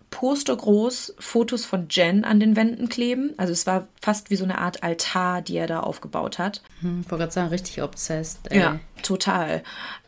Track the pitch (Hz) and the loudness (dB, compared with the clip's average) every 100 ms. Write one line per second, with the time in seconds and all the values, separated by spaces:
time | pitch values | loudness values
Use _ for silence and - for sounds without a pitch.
0 | _ - 254 285 285 240 - 208 233 254 | _ -4 0 0 0 0 4 4 4 -2
1 | - - - 233 233 240 - 185 165 180 | -8 -12 -2 0 2 0 -2 -4 0 2
2 | 170 196 220 214 220 220 226 233 240 - | 4 4 6 6 6 6 4 2 -4 -2
3 | 240 247 285 302 185 175 - 190 185 _ | 0 0 -2 -2 -2 0 0 0 -2 _
4 | - 208 - 196 185 180 180 - 170 170 | -2 -2 0 -2 0 0 -2 -2 -4 -2
5 | - 185 180 180 175 170 165 165 - - | -2 0 2 0 -2 -2 -2 -2 -4 -6
6 | - - - - 180 208 - - 175 175 | -6 -4 -4 -2 -4 -4 -12 -6 -4 -4
7 | 175 165 165 185 170 175 185 - 135 - | -4 -4 -2 -2 0 -2 -4 -6 -6 -4
8 | - 156 160 - - 196 170 156 - - | -4 -4 -4 -8 0 4 4 2 -6 -10
9 | - 185 - 185 156 160 - - - - | -4 0 2 0 0 -2 -4 -12 -12 -14